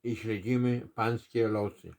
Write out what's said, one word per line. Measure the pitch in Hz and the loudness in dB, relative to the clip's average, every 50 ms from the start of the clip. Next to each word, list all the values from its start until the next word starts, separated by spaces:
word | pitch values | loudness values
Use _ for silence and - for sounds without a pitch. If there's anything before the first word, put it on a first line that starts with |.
| - | -2
i | 120 110 | -4 -4
śledzimy | 101 107 113 107 101 90 113 127 123 123 123 120 123 - - _ | -4 -2 -4 -4 -2 0 0 2 2 4 2 2 0 -2 -8 _
Pańskie | - 110 113 120 117 - _ - 117 113 | -2 0 0 0 -2 -6 _ 0 2 2
losy. | 107 107 107 104 101 - - - 85 82 | 2 2 0 0 -2 -4 -10 -18 -20 -20